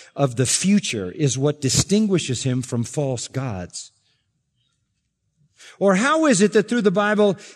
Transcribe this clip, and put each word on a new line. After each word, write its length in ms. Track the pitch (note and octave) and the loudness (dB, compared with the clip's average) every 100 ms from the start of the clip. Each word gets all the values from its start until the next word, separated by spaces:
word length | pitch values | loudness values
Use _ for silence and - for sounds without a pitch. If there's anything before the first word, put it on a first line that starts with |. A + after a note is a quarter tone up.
| - | -12
of 220 | - C#3 A#2+ | -2 -2 0
the 100 | B2 | -2
future 640 | - F#3+ G3+ - A2 F2+ | 0 2 2 0 -6 -6
is 280 | - C#3 C3 | -2 -2 0
what 220 | D3 D3 | -2 -2
distinguishes 840 | C3 - - G#3 G#3+ F3 - A#2+ | -2 0 0 0 0 -2 -2 -4
him 180 | C3+ B2+ | -2 -4
from 220 | B2 A#2 | -4 -6
false 420 | A2+ D#3 C3+ A#2+ - | -4 -4 -4 -6 -8
gods? 640 | C3 C3 F#2 E2+ - - _ _ _ _ _ _ _ _ _ _ _ _ _ _ _ _ _ - - | -8 -6 -8 -10 -14 -18 _ _ _ _ _ _ _ _ _ _ _ _ _ _ _ _ _ -16 -2
Or 160 | G3 F#3+ | 2 4
how 300 | C4+ D#4+ D4+ | 4 4 4
is 140 | F#3+ | 4
it 120 | G#3 | 4
that 160 | G#3+ - | 2 0
through 140 | A#3+ | 0
the 80 | G3 | 2
Bible 440 | F#3+ G#3 G#3+ G#3 G3+ - | 2 0 2 2 0 -8